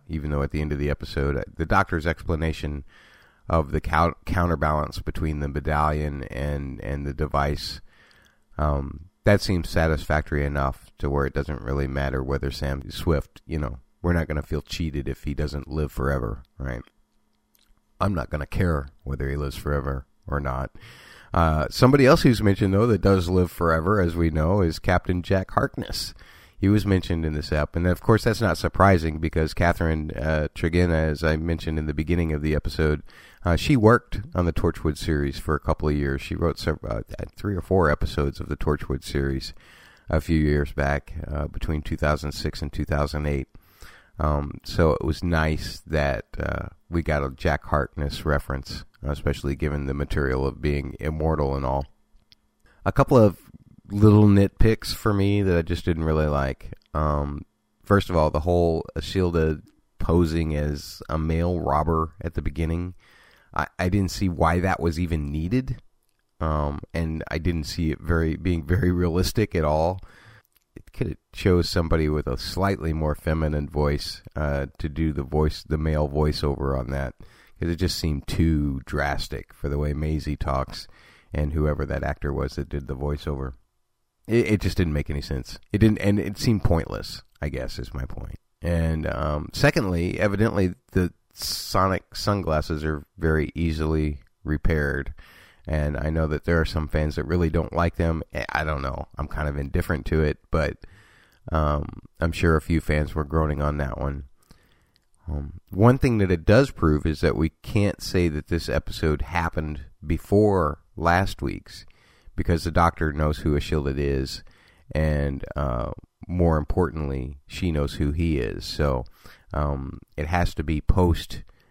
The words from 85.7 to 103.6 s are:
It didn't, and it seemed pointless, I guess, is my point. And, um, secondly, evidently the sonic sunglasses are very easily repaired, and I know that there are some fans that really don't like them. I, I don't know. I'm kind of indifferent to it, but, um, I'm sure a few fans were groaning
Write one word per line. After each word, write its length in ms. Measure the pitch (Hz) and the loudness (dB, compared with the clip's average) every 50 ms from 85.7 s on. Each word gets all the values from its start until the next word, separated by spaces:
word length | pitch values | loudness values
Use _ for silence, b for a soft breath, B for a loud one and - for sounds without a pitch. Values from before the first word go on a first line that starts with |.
| - | 2
It 60 | 101 | 4
didn't, 200 | 107 110 107 - | 6 6 4 4
and 180 | - 101 104 104 | 2 2 2 2
it 200 | 80 92 104 - | 0 -2 -4 -2
seemed 260 | - 123 110 98 - | 0 2 2 4 4
pointless, 580 | - 85 82 - 50 - - - - - - - _ _ - | 4 2 2 0 -2 -6 -8 -8 -10 -12 -16 -16 _ _ -8
I 80 | - 73 | -8 -6
guess, 280 | 67 65 64 65 - - | -6 -6 -8 -8 -8 -8
is 160 | 60 - - | -10 -10 -8
my 120 | 67 64 | -8 -8
point. 340 | - - 69 71 - - - _ _ _ - | -8 -8 -10 -10 -12 -14 -16 _ _ _ -8
And, 460 | - 87 87 82 80 80 80 78 73 71 | -4 -2 0 2 2 0 0 0 -2 -4
um, 420 | 64 60 73 76 76 76 80 - | -4 -2 -2 -2 -2 -4 -4 -6
secondly, 720 | - - - 147 - 170 113 95 90 85 85 90 - - | -2 2 2 4 4 4 0 0 0 0 0 0 0 0
evidently 540 | 92 104 98 98 110 117 - 101 95 90 87 - _ _ - | 0 0 2 2 2 2 2 2 0 0 0 -4 _ _ 0
the 180 | 95 90 82 - _ _ _ _ | 0 0 0 -2 _ _ _ _
sonic 800 | - - - - - - - - 98 95 95 95 87 - _ - | -10 -8 -8 -6 -6 -6 -2 0 2 2 2 0 -2 -6 _ -12
sunglasses 720 | - - 104 101 101 85 80 78 76 73 - 82 76 76 | -6 -2 0 0 0 0 0 0 0 0 -2 -4 -4 -2
are 200 | 78 78 71 71 _ _ - | -4 -4 -4 -6 _ _ -2
very 340 | 82 80 78 78 76 - - | 0 2 2 2 0 -2 -2
easily 640 | 80 80 80 78 76 78 78 78 78 76 76 73 71 - _ _ _ - | -2 -2 0 0 0 0 0 2 2 0 0 -2 -6 -12 _ _ _ -4
repaired, 680 | 71 76 73 - - 82 76 71 69 67 69 69 - - B B B B B B B B B B - | -4 -2 2 2 2 2 2 2 0 -2 -4 -4 -8 -10 B B B B B B B B B B -4
and 280 | 76 76 73 73 73 | -2 0 0 0 -2
I 140 | 60 67 78 | -2 -2 -2
know 180 | 80 80 80 76 | 0 0 0 0
that 180 | 76 73 - | 0 -2 0
there 140 | - 85 82 | 2 2 2
are 60 | 80 | 2
some 220 | - - 82 76 76 | 2 0 -2 -2 0
fans 280 | - 78 76 76 76 | 0 0 0 0 -2
that 100 | 82 - | -2 -2
really 240 | 69 87 87 85 80 | 0 0 2 2 2
don't 240 | 78 85 78 - - | 2 0 -2 0 0
like 220 | 82 85 85 - | 0 0 0 0
them. 280 | - 85 82 80 78 76 - - | 0 0 0 0 -2 -4 -6 -8
I, 120 | 76 - - | -8 -6 -4
I 120 | - 71 78 | -4 -4 -2
don't 180 | 78 76 69 | -2 -2 -4
know. 260 | 67 67 65 65 71 - - - | -4 -4 -6 -6 -10 -10 -8 -8
I'm 100 | 73 - | -8 -6
kind 200 | - - 76 73 | -4 -4 -2 -2
of 100 | 71 71 | -2 -4
indifferent 480 | 71 69 - 87 85 - 87 73 - - | -4 -2 -2 -2 0 0 -2 -2 -2 0
to 140 | 80 78 | 2 2
it, 180 | 78 73 71 - _ - | 2 2 0 -2 _ -2
but, 280 | - 80 76 67 - - - b b b b b b b b b b b b - | 0 0 0 0 -4 -6 -14 b b b b b b b b b b b b -2
um, 500 | - 80 76 73 73 73 73 76 - - - - _ - | 0 2 2 2 2 0 -2 -6 -10 -14 -18 -14 _ -2
I'm 120 | 82 82 | -2 -2
sure 240 | 80 - - 85 80 | 0 2 4 4 6
a 60 | 76 | 4
few 200 | - - 82 78 | 4 2 0 0
fans 340 | - - 78 76 76 71 73 | 2 2 2 2 0 0 -2
were 80 | 78 76 | -4 -4
groaning 380 | 71 76 80 78 76 73 69 | 0 0 0 2 2 0 0